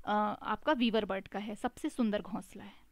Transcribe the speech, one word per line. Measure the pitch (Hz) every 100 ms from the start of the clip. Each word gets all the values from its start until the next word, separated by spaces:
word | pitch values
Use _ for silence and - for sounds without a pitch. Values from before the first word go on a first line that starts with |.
| -
अ, | 208 208 -
आपका | - 214 -
वीवर | 302 240 220 208
बर्ड | 196 -
का | 196
है, | 202 196
सबसे | 240 - 311
सुंदर | - 220 202
घोंसला | 190 185 180 -
है। | 196 - -